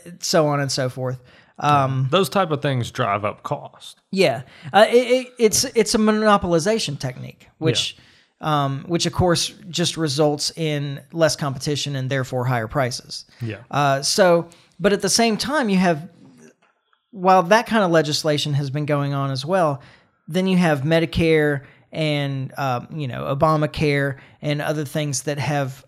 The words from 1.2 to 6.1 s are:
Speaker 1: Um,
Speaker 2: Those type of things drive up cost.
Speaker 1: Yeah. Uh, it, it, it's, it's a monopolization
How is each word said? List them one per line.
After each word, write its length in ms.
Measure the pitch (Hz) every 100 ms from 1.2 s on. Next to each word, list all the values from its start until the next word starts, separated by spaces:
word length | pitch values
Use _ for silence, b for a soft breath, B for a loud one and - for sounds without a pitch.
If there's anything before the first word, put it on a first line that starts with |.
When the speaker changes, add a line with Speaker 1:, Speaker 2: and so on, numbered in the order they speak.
| b b b -
Speaker 1:
Um, 500 | 143 143 135 131 135
Speaker 2:
Those 180 | 170 185
type 220 | 208 185
of 120 | 143
things 280 | 143 127 113
drive 340 | - 113 101
up 180 | 104 -
cost. 580 | - 143 139 - - - _
Speaker 1:
Yeah. 320 | 190 165 117 B B 143
Uh, 140 | 196 220
it, 60 | 233 240 254 247
it, 60 | -
it's, 260 | 220 -
it's 300 | - 233 208
a 40 | 226
monopolization 1000 | 214